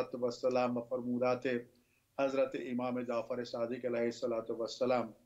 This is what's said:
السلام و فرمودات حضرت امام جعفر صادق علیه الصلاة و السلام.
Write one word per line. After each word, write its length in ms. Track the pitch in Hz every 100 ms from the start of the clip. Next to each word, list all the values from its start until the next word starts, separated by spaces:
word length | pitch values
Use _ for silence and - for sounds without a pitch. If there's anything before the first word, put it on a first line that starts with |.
| 127 123
السلام 540 | 123 120 127 127 123 123
و 60 |
فرمودات 800 | - 127 123 123 123 127 135 120 - _ _ _ _ -
حضرت 320 | 135 135 131
امام 480 | 131 127 123 127 123
جعفر 420 | 123 117 113 123
صادق 400 | 120 123 117 127
علیه 160 | 120 117
الصلاة 460 | 117 117 123 113 110
و 160 | 113
السلام. 520 | 110 - 127 123 110 -